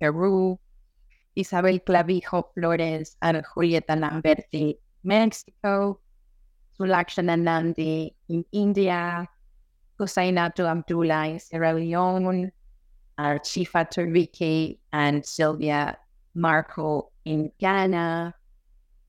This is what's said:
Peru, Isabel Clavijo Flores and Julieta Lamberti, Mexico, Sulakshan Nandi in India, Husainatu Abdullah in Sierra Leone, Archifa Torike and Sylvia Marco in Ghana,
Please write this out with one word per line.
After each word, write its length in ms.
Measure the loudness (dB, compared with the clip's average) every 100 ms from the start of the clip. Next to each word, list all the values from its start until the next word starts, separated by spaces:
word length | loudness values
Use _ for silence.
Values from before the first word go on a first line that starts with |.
Peru, 580 | -2 0 2 2 0 -2 _ -20 _ _ _ _ _ -6
Isabel 440 | -4 2 2 2
Clavijo 640 | 4 4 4 0 -2 -4 -4
Flores 640 | -4 0 0 0 -4 -8 -4
and 220 | 0 0
Julieta 520 | -2 0 2 2 0 -2
Lamberti, 800 | -2 0 2 2 0 -4 -2 -4 _ _
Mexico, 960 | 0 2 2 0 -10 _ -2 0 -2 -4 _ _ _ _ _ _ _ -4
Sulakshan 640 | 0 0 0 -2 0 2
Nandi 760 | 2 0 0 -2 -2 -2 -4 -10 -6
in 160 | -6 -4
India, 760 | -2 0 2 2 0 -2 -6 -8 _ _ _ _ _ _ -8
Husainatu 640 | -4 0 2 2 0 0 0
Abdullah 640 | -2 -2 0 2 0 -2
in 120 | -6
Sierra 340 | -8 -2 0
Leone, 800 | 0 0 0 0 0 0 0 -4 -8 -20 -20 _ -20 _ -6
Archifa 680 | -2 -2 -4 -4 -2 -2 -2
Torike 880 | -2 0 2 0 -2 -2 0 -2 -6 _
and 320 | -2 0 0 -2
Sylvia 720 | 0 0 0 0 0 -2 -6 _ _ _ -2
Marco 760 | 2 2 0 -4 -4 -2 -4 _ -6
in 260 | -4 -4 -2
Ghana, 720 | 0 2 2 0 -2 -2 -6 -10 _ _ _ _ _ _